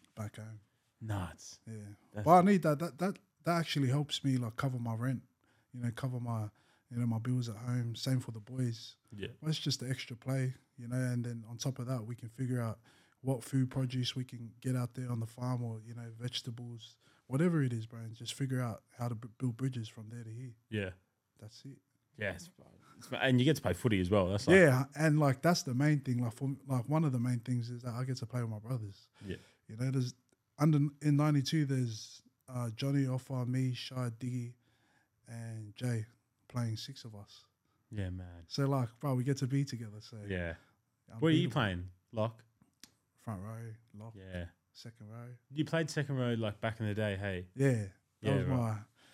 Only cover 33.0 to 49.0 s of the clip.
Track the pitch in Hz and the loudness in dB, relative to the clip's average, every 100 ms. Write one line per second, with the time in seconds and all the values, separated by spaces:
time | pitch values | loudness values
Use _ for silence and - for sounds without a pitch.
33 | 131 131 - 131 123 131 131 123 - 127 | 2 0 -4 -4 0 0 0 -2 -6 -4
34 | 123 113 127 123 120 - _ _ _ _ | -4 -4 -6 -6 -6 -12 _ _ _ _
35 | _ _ - 117 113 113 107 - 127 113 | _ _ -14 -10 -8 -10 -12 -6 -2 -2
36 | 107 _ _ _ _ 123 117 110 - 135 | -4 _ _ _ _ -4 -2 -4 -8 -12
37 | 117 104 101 - _ _ _ _ - 104 | -14 -16 -18 -20 _ _ _ _ -10 -4
38 | 92 90 90 85 82 - 139 139 117 - | -4 -4 -10 -14 -8 -2 2 2 0 -2
39 | 143 127 127 135 127 139 139 117 110 107 | -2 0 2 0 0 0 0 -4 -10 -12
40 | - 107 101 92 85 82 _ _ _ _ | -14 -10 -4 -2 -2 -6 _ _ _ _
41 | - 113 160 156 147 139 107 87 92 - | -16 0 4 4 4 2 2 0 -6 -12
42 | _ 113 113 - _ _ _ _ - _ | _ -2 -2 -4 _ _ _ _ -20 _
43 | _ _ - 95 104 113 117 110 _ 104 | _ _ -10 -8 -8 -10 -12 -14 _ -18
44 | 113 107 95 90 87 _ _ - 120 - | -18 -16 -10 -8 -10 _ _ -20 -20 -18
45 | 107 117 120 123 - 143 151 165 160 156 | -18 -16 -16 -18 -12 -6 -2 -2 -2 -2
46 | 147 135 120 117 110 104 113 110 107 104 | -2 0 0 0 -2 -2 -4 -2 -2 0
47 | 107 95 101 92 90 131 135 117 98 - | 0 -2 -4 -4 -6 2 2 2 -2 -10
48 | _ _ 110 139 127 131 113 107 107 _ | _ _ 0 2 2 2 0 -4 -8 _